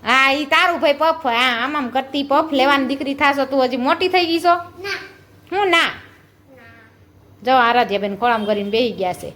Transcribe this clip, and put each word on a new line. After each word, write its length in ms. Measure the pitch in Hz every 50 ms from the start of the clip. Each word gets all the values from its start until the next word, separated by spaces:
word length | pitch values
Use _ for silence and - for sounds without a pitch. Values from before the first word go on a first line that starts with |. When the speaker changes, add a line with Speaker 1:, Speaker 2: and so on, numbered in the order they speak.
| -
Speaker 1:
હા, 260 | 214 247 269 269 269
ઈ 120 | 269 294 302
તારું 360 | 277 311 320 359 359 349 285
ભાઈ 120 | 285 302
પફ, 340 | 285 285 311 330 320 320 -
હા, 380 | 254 233 233 247 254 240 226 240
આમ 120 | 269 302
આમ 120 | 302 269 240
કરતી 340 | - 269 269 269 - 285
પફ 300 | 277 277 277 294 320 320
લેવાની 340 | - 285 254 277 285 277 269
દીકરી 280 | 240 277 277 277 269 277
થાશો, 300 | 277 302 277 277 277 269
તું 200 | 269 269 277 254
હજી 120 | 254 240
મોટી 320 | 247 247 277 330 339 370 370
થઈ 180 | 370 370 359
ગઈ 140 | 330 330 339
છો? 140 | 311 349 339
Speaker 2:
ના. 440 | 349 - - - 349 370 403 392 - - - - - - _ - - _ -
Speaker 1:
હું 180 | 349 381 415 381
ના? 80 | 339 339
Speaker 2:
ના. 140 | 311 208 - - - - - - _ _ _ _ _ _ - - - - - - - - _ _ - _ _ - - _ - _ 202
Speaker 1:
જો 80 | 247
આરાધ્યાબેન 640 | 262 262 240 233 240 247 233 196 196 196 - 202 202
ખોળામ 280 | 185 233 247 233 220 214
કરીને 260 | 202 214 202 202 202
બેહી 220 | 202 247 254 233
ગયા 200 | 190 175 190 180
છે. 180 | 175 - - - -